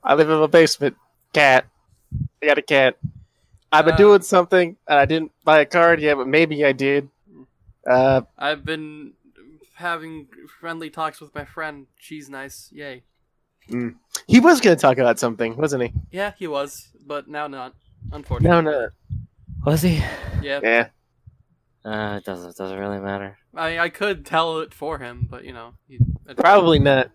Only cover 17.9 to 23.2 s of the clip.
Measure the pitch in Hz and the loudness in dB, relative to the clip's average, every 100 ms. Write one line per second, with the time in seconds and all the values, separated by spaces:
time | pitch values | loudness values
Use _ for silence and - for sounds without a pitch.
17.9 | _ - 151 143 123 160 170 156 147 113 | _ -16 -16 -8 -2 4 4 2 -2 -6
18.9 | _ _ 127 - _ - - 131 156 180 | _ _ -14 -14 _ -18 -6 -2 0 0
19.9 | 160 - - - - 143 139 113 117 113 | -2 -4 -8 -10 -10 -6 -4 0 0 0
20.9 | _ _ _ - _ _ _ _ _ 110 | _ _ _ -20 _ _ _ _ _ -10
21.9 | 107 107 104 98 90 87 87 95 95 101 | -8 -8 -8 -12 -14 -14 -14 -14 -10 -10
22.9 | 101 98 98 | -10 -10 -10